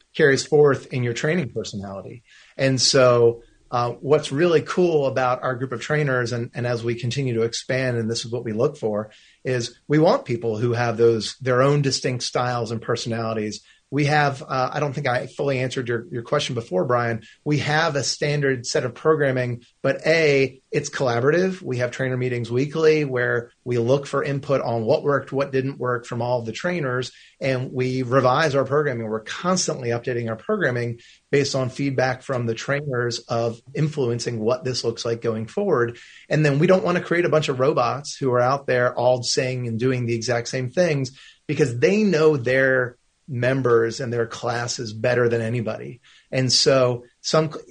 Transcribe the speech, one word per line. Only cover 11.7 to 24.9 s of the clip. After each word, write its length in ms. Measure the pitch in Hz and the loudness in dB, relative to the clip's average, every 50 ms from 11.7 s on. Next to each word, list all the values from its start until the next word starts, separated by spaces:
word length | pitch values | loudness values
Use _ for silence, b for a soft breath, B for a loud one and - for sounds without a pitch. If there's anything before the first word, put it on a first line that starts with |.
| 147 147 | 4 2
distinct 400 | 135 135 127 - - 135 127 120 | 2 0 -2 -2 -2 -4 -4 -4
styles 480 | - - - 135 123 123 123 120 117 107 | -6 -4 -4 -2 -2 -2 -2 -4 -4 -4
and 100 | 117 110 | -6 -6
personalities. 800 | - - 117 - - 123 113 113 113 113 110 110 107 107 104 - b b b b b - | -4 -4 -4 -4 -2 -4 -4 -4 -4 -4 -4 -4 -4 -6 -6 -10 b b b b b -6
We 140 | 131 143 147 | -2 -2 0
have, 380 | 139 151 151 147 139 131 127 | 2 2 2 2 0 -2 -4
uh, 260 | - - 139 131 127 135 | -8 -6 -2 -2 -2 -2
I 100 | - 143 | -2 -2
don't 120 | 147 143 | -4 -2
think 160 | 127 151 143 127 | -4 -4 -2 -2
I 200 | 120 127 117 117 | -2 -2 -4 -6
fully 320 | - - 147 139 135 123 | -6 -4 -2 -2 0 0
answered 280 | 131 123 - 135 117 120 | -2 -2 -4 -6 -4 -4
your, 180 | 120 110 - - | -4 -4 -6 -8
your 120 | 139 120 | -10 -10
question 320 | 113 - 151 143 - - 127 | -4 -2 -2 -2 -2 -2 -6
before, 300 | 120 - - 180 185 170 | -6 -6 -2 -2 -2 0
Brian. 380 | 127 123 120 120 117 113 113 B B B B | 2 2 0 2 0 -2 -4 B B B B
We 180 | - 147 151 139 | -4 -2 -2 -2
have 360 | - 147 151 156 165 165 147 | 0 0 0 2 2 0 0
a 80 | 139 123 | -2 -2
standard 600 | - - - 156 147 147 147 139 135 131 123 120 | -4 -4 -2 -2 -2 0 0 0 0 0 -2 -4
set 180 | - - 151 127 | -2 -2 -2 -2
of 100 | 117 - | -2 -8
programming, 680 | - - 156 160 147 147 135 131 127 123 123 120 120 b b b _ | -2 2 2 2 4 2 0 0 0 -2 -4 -6 -8 b b b _
but 260 | - 135 135 135 - | -2 -2 -2 0 2
A, 540 | 160 165 165 160 147 139 135 135 131 - - _ - | 2 4 4 4 4 4 4 2 0 -2 -10 _ -4
it's 200 | - 147 143 - | -4 -4 -4 -4
collaborative. 720 | - - 139 123 117 120 127 147 160 175 185 190 185 - | -4 -2 -2 0 0 2 2 2 2 2 2 0 -2 -6
We 160 | - 135 127 120 | -6 -6 -4 -2
have 120 | 123 120 | -2 -4
trainer 280 | - - 131 127 127 127 | -2 -4 -4 -4 -2 -2
meetings 320 | 127 123 120 120 117 113 | -2 -2 -2 -4 -4 -2
weekly 560 | 120 127 143 147 147 160 160 156 156 156 147 | -2 -2 -2 -2 -2 2 4 4 4 4 0
where 440 | 131 127 123 123 120 120 117 117 - _ _ - | -2 -2 -2 0 0 0 -2 -4 -6 _ _ -6
we 140 | 123 123 120 | -2 -2 0
look 280 | 117 120 139 147 143 | 2 2 2 2 0
for 160 | - 143 139 | -2 -4 -2
input 380 | 139 147 139 135 - - 135 131 | -2 -2 -4 -4 -2 0 -2 0
on 240 | 131 127 117 117 110 | 0 -2 -2 -2 0
what 200 | 117 | 0